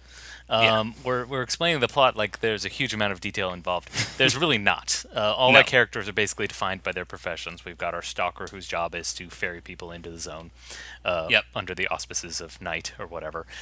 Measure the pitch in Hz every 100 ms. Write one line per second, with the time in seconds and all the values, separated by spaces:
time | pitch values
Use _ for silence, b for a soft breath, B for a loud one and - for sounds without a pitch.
0 | B B B B - 113 113 110 110 113
1 | 127 123 120 135 123 - 170 160 120 -
2 | 131 107 104 - 113 104 95 - 131 107
3 | 104 92 101 98 95 90 85 90 - -
4 | - - 131 127 165 120 98 85 - -
5 | - 123 107 107 127 120 - 131 113 117
6 | 101 98 101 - 104 - 98 95 - 90
7 | 90 92 92 82 - 85 - 85 85 85
8 | - - 90 - 90 98 87 87 85 85
9 | 82 - 87 - 95 87 - 90 87 87
10 | 85 82 82 78 85 - B B B B
11 | - 87 80 107 - - 92 90 90 80
12 | - - 87 82 85 - 90 82 - -
13 | 95 85 78 82 82 B